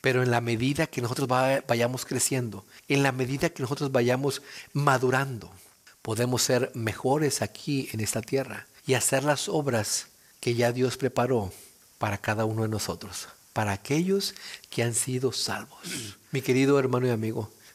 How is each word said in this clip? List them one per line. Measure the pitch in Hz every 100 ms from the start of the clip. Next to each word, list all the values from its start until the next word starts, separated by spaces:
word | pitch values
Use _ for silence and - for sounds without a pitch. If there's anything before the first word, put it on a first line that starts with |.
Pero | 135 127
en | 127
la | 120
medida | 117 117 131 143 160
que | -
nosotros | 120 123 131
va-, | 127 131 135
vayamos | - 117 120 127 -
creciendo, | 127 - 135 120 - - - -
en | 139
la | 139
medida | 127 127 135 170
que | -
nosotros | 123 143 143
vayamos | 131 120 131 143 - - - -
madurando, | 143 143 131 127 131 139 117 85 92 - _ - _
podemos | - 110 123 123
ser | - 123 -
mejores | 120 110 101 127 147 151 -
aquí | 104 - - 139 131
en | 110
esta | 104 113
tierra | - 135 123 104 - - -
y |
hacer | 127 - 135
las | 147 143 -
obras | 170 139 117 101 - - _ - _
que | 127 120
ya | 120
Dios | 123 127 -
preparó | 131 127 123 123 95 - - - _ _
para | 107 101
cada | - 110 110
uno | 110
de | 110
nosotros, | 107 - 82 101 90 - - _
para | - 107
aquellos | 98 - 147 180 196 196 - - - -
que | -
han | 117
sido | 110 - 127 127
salvos. | - - 95 - - 175 147
<clears throat> | 107 - _
Mi | 139
querido | 127 127 135 143
hermano | 131 127 127
y |
amigo, | 113 110 113 107 - -